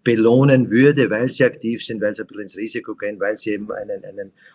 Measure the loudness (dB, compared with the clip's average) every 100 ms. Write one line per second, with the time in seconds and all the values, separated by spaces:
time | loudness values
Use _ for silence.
0 | 0 2 4 6 6 4 4 4 4 4
1 | 2 0 -2 2 0 0 -8 -8 -8 -4
2 | -4 -4 -10 -12 -14 -10 -8 -8 -10 -10
3 | -10 -6 -6 -4 -4 -6 -6 -10 -10 -12
4 | -12 -14 -14 _ _